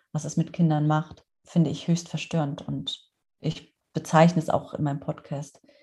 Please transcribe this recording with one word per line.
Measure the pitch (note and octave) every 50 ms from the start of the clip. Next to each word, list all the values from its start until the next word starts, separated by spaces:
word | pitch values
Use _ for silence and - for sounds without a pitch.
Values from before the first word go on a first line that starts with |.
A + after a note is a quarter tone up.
| _ _
was | - D3+ D#3
es | D3+ -
mit | E3 D#3+ -
Kindern | - - E3+ D#3 D3+ D3 D3+
macht, | D3+ D3+ D#3 D#3+ - - - _ _ _ _ _
finde | - - F3 D#3 C#3
ich | D3 - - F3
höchst | E3+ E3+ E3+ -
verstörend. | - D#3 - - E3+ D#3+ D3 C#3+ D3 - - -
Und | C#3+ C#3 C#3 - - - _ _ _ _ _ _ _ _
ich | - D#3 - - - _ _ _ _ _ -
bezeichne | E3 - - E3 D#3 E3+ F3 F3 E3
es | D#3 -
auch | - C3+ - - -
in | - D3+
meinem | C#3+ C#3+ C#3+
Podcast | - D3+ - - - - D3 C#3 D3+ - - _ _ _ _ _